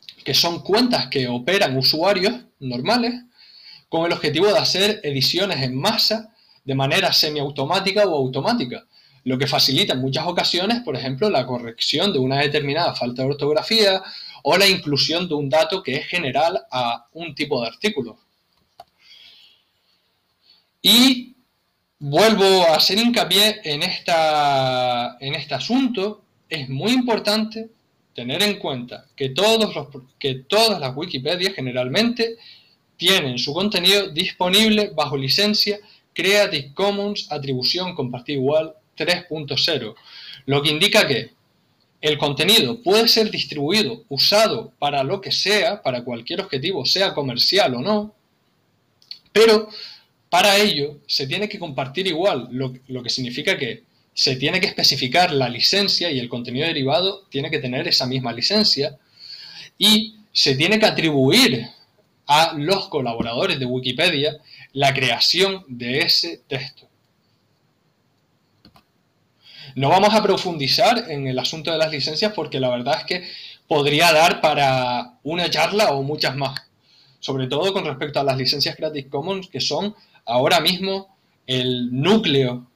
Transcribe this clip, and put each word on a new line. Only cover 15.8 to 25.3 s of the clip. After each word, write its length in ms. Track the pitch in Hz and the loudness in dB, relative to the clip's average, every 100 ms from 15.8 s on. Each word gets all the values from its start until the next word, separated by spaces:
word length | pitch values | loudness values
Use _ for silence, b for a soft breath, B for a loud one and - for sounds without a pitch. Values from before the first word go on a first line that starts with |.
que 140 | - 139 | -4 -6
es 100 | 147 | -4
general 540 | 180 147 131 165 185 - | -4 -2 0 0 0 -4
a 360 | 127 120 117 _ | -4 -2 -4 _
un 200 | - 170 | -16 -12
tipo 280 | 135 151 135 | -8 -4 -2
de 60 | 113 | -4
artículo. 500 | - 214 214 113 - _ _ _ _ _ - - _ B B B B B B _ _ _ _ _ _ _ _ _ _ _ _ | -4 -4 -2 -6 -10 _ _ _ _ _ -20 -20 _ B B B B B B _ _ _ _ _ _ _ _ _ _ _ _
Y 540 | - 226 269 247 - _ _ _ _ _ _ _ | 4 6 6 4 -4 _ _ _ _ _ _ _
vuelvo 640 | 143 151 220 202 190 190 | -2 4 6 6 6 6
a 120 | 165 156 | 6 4
hacer 220 | - 196 | 4 2
hincapié 640 | 233 233 165 185 214 214 | 2 2 2 4 2 0
en 180 | 156 147 | -4 -4
esta, 1300 | 175 - - 165 160 151 143 139 131 127 123 120 120 - | -4 -4 0 2 4 4 4 4 2 2 0 0 -4 -6
en 160 | 135 | -8